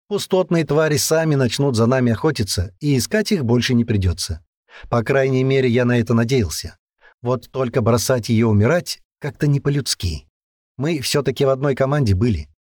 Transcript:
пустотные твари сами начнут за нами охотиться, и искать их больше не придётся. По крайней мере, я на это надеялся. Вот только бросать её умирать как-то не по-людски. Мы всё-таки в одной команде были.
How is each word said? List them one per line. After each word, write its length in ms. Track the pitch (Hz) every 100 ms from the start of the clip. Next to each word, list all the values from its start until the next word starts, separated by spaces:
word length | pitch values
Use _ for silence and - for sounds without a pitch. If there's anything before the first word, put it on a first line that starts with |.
| -
пустотные 580 | 202 - 185 180 170 156
твари 320 | 147 156 147
сами 380 | - 160 160 139
начнут 400 | 135 - 143 113
за 100 | 113
нами 260 | 131 120
охотиться, 640 | 113 160 131 107 - 87 -
и 180 | 147 135
искать 340 | - 214 208
их 140 | 196 117
больше 280 | 120 117
не 120 | 120 117
придётся. 580 | 104 90 82 - 80 _ _ _ - -
По 140 | 120
крайней 400 | 113 135 135 131
мере, 260 | 131 135 127
я 160 | 123 123
на 140 | 120
это 140 | 113
надеялся. 640 | 117 117 135 92 - - - _ _ _ _
Вот 280 | 117 127 -
только 300 | 131 127 131
бросать 480 | 113 117 - 127 107
её 200 | 110 113
умирать 500 | 104 110 175 - - _ _
как-то 280 | 143 - 151
не 120 | 143
по-людски. 680 | 143 139 127 - 92 73 - _ _ _ _ -
Мы 240 | 143 160
всё-таки 440 | 113 147 139 127 139
в 40 |
одной 260 | 131 143 131
команде 400 | 135 147 120 92
были. 320 | 120 85 73 _